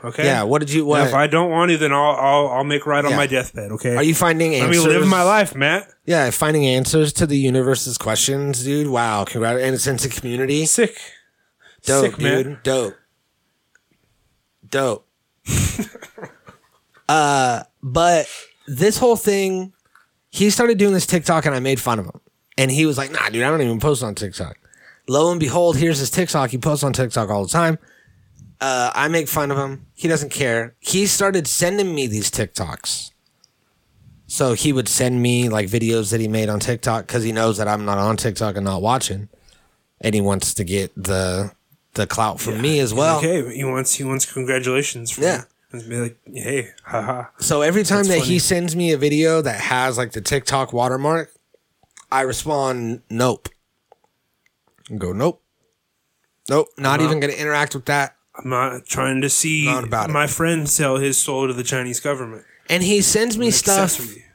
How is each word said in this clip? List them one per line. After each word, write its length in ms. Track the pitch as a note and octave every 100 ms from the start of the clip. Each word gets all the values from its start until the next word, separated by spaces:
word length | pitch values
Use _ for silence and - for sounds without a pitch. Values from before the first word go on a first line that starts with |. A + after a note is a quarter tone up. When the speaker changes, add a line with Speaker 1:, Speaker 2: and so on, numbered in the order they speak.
Speaker 1:
Okay. 200 | A#2+ C3+ D3+
Speaker 2:
Yeah, 160 | C3
what 160 | G#2 D3
did 120 | D3
you, 100 | D#3
Speaker 1:
And 60 | D3
Speaker 2:
what? 180 | D3 D3
Speaker 1:
if 80 |
I 120 | C3+ D3
don't 240 | D#3 F3
want 200 | D#3+ F3
to, 80 | D#3+
then 140 | D3+
I'll, 240 | C#3+ D3 C3+
I'll, 320 | C3+ C#3+ C#3+
I'll 160 | B2
make 200 | C#3 D3 D3+
right 160 | D3
on 100 | D3+
Speaker 2:
Yeah. 40 | -
Speaker 1:
my 100 | C#3
deathbed. 460 | C3 B2 - G2+
Okay. 220 | A2 B2 B2
Speaker 2:
Are 60 |
you 120 | D#3
finding 380 | D#3+ F3 D#3+ E3
Speaker 1:
Let 160 | C#3+ B2
me 100 | E3+
live 140 | D#3+ E3+
Speaker 2:
answers? 100 | F#3
Speaker 1:
my 140 | F#3
life, 320 | F3+ G#3+ G3+
Matt. 360 | C3+ C#3 F3+ - _
Speaker 2:
Yeah, 240 | - E3 C3
finding 360 | - D#3 D#3 C3+
answers 460 | B2+ C3 D#3+ D3+
to 120 | - E3
the 120 | C#3+
universe's 580 | C3+ B2+ B2+ B2+ - A#2+
questions, 680 | A2 A2 - C#3 C#3+ B2+
dude. 240 | B2+ D3 D3
Wow, 360 | B2 A#2 G#2
congrats! 380 | G2 B2 A2+ B2
And 120 | C3
a 40 | C3
sense 260 | C#3 B2+
of 60 | C3
community. 540 | A2 B2+ A#2+ C3 C#3 D#3+
Speaker 1:
Sick. 300 | - A3 - - - _ _ _ _ _ _
Speaker 2:
Dope, 200 | - C3+
Speaker 1:
Sick, 120 | B2+ A2
Speaker 2:
dude. 300 | D3 C3+ C3+
Speaker 1:
man. 120 | C#3+
Speaker 2:
Dope. 320 | - C3 A2 - _ _ _ _ _ _ _ _ _ _ _ _ _ _ _ _ G2+
Dope. 380 | C#3 C3+ G#2+ _ _ _ _ -
Speaker 1:
<laughs> 400 | - - - - - - - - _ - _ _ _ _ _ -
Speaker 2:
Uh, 540 | D#3 D3 C#3+ B2+ A#2 - _
but 420 | C3+ B2+ F3 E3+ C#3+ - - _ -
this 320 | C3 G3 G#3
whole 160 | B3+
thing, 580 | A3 - G3 F#3+ F#3 F#3 _ _ _ _ _ _
he 200 | - G#3
started 260 | G3+ A#3+ G#3+
doing 160 | G3+
this 140 | F#3+ -
TikTok, 400 | F3+ D#3+ E3 D3+
and 80 |
I 60 | C3
made 180 | C3 C3+
fun 200 | B2+ A2
of 60 | F#2
him. 140 | - _ _ _ -
And 100 | C3
he 140 | C3+
was 140 | D#3 C3+
like, 140 | C3+
"Nah, 160 | D#3 G#2
dude, 160 | A2+
I 40 | B2+
don't 120 | D#3+
even 160 | B2+ A2+
post 240 | C#3+ C#3
on 140 | A#2 G2
TikTok." 400 | G2+ - E2 - _ _ - _ -
Lo 240 | C3+ E3
and 80 | F3
behold, 380 | D3+ D3+ E3+ C#3+
here's 220 | E3 D3
his 100 | C3+
TikTok. 400 | - F3 D#3 B2+
He 80 | B2+
posts 240 | D#3 D3
on 100 | C#3+
TikTok 380 | B2+ B2+ A#2+ G#2
all 140 | G#2
the 40 | F#2+
time. 300 | E3 E3 D#3+ _ _ _ _ _ _ - _
Uh, 300 | C3+ B2+ B2
I 140 | - D3
make 220 | E3 D3
fun 240 | D#3+ C#3+
of 40 | C#3
him. 280 | C3+ C3+ -
He 140 | - E3
doesn't 220 | D#3+ C#3+
care. 440 | - C3+ A#2 A2+ _
He 260 | - F#3 G3+
started 400 | - G3+ F#3+ D3
sending 480 | - F3 G3+ F#3+
me 140 | D#3 B2+
these 200 | G#2+ G2
TikToks. 840 | - G#2 - E2 - - - - _ _ _ _ _ _ _ _ _ - - -
So 280 | - C3+
he 180 | A2+ D3+
would 160 | C3 G#2+
send 340 | - B2+ B2
me, 260 | A#2+ A#2+ B2
like, 200 | G#2+ F#2+
videos 420 | A2+ A2+ A2+ G#2
that 100 | A2+
he 60 | A2
made 220 | A2 G#2+
on 100 | G#2
TikTok 480 | A2 A#2 - A2+ F#2+
'cause 160 | B2
he 80 | A2+
knows 280 | A2 A2+ G#2+
that 100 | G#2
I'm 160 | G#2
not 140 | G#2 G2+
on 180 | G2+ A2
TikTok 400 | A#2 F#2+ A2 G2
and 80 |
not 180 | G2 F#2+
watching. 460 | G#2 B2+ - G2 G#2 _ _ _ _ _ _ _
And 120 | A2
he 60 | G#2
wants 340 | G2+ G2 -
to 100 | -
get 260 | F2 G2 G2 -
the, 520 | F#2+ F#2 F#2 F#2 G2+ _ _ _ _
the 140 | - G2+
clout 320 | - A2 E2+
from 160 | - G#2+
Speaker 1:
Yeah. 60 |
Speaker 2:
me 180 | C3+ D3+
as 120 | B2+
well. 260 | A2+ D#3 D#3
Speaker 1:
Okay, 360 | D#3+ F3+ B2
he 80 | C3
wants, 320 | C3+ C3 C3
he 80 | -
wants 240 | C3+ C3+ -
congratulations 840 | - B2+ C3 B2+ C3 C#3+ B2 A#2
from 100 | -
Speaker 2:
Yeah. 140 | D#3+ E3
Speaker 1:
me. 60 | - _ _ A#2+
And 80 | A2+
be 60 | A#2
like, 200 | A#2+ A#2 -
"Hey, 360 | B2+ A2+ C#3 A2+ -
haha." 400 | - A#2 G#2 B2+ A#2 _
Speaker 2:
So 220 | - D3
every 220 | D3+ F#3+
time 140 | G3 G3+
Speaker 1:
That's 100 | G3
Speaker 2:
that 100 | E3+
Speaker 1:
funny. 80 | C3
Speaker 2:
he 80 | F3
sends 360 | - F3+ F3
me 180 | E3 F3
a 40 | D3
video 460 | D3 D3 D#3+ D#3+
that 180 | C#3 G#2
has, 380 | - B2+ B2+ B2+
like, 140 | A#2+
the 80 | A#2
TikTok 520 | F#2+ C#3+ - C#3 B2+
watermark, 580 | A#2+ B2 C3 D3 E3 D#3 _ _ _ _ _ _ - -
I 120 | C3
respond, 800 | C3 B2 D3+ D3 C3+ B2+ A#2 B2 _
"Nope." 380 | A2+ B2+ A2+ - _ _ _ _ _ _ _ _ _ _ _ _ _ -
And 120 | G#2+
go, 120 | F#2
"Nope. 300 | F#2 D#3 - _ _ _ _ _ _ _ _ _ _ -
Nope, 200 | C#3+ D3 -
not 220 | C3+ D3
Speaker 1:
Wow. 60 | D#3
Speaker 2:
even 140 | D3+
gonna 120 | C#3+
interact 420 | C3+ D3+ D3 D3
with 120 | C#3+ B2
that." 280 | C#3+ C#3 _ _ -
Speaker 1:
I'm 120 | B2+
not 360 | B2 C3 B2 -
trying 340 | C3+ C3 C3
to 80 | C3+
see 340 | - E3 D#3
Speaker 2:
Not 200 | D3 B2+
about 260 | A#2 A2+ G#2
it. 20 |
Speaker 1:
my 140 | D3+ D3
friend 420 | - E3 E3 D3
sell 300 | - C#3+ C3
his 180 | C#3 C3
soul 280 | - C3+ C3+
to 40 |
the 100 | B2
Chinese 360 | A#2+ C3 B2 A#2+
government. 440 | D3 C#3 A#2+ A2 - _ -
Speaker 2:
And 140 | F3
he 180 | F3+ G#3
sends 360 | F#3+ - A#3 A3
me 80 | A#3+
Speaker 1:
An 60 |
Speaker 2:
stuff 400 | - - G3 F#3
Speaker 1:
accessory. 300 | - A#2+ - -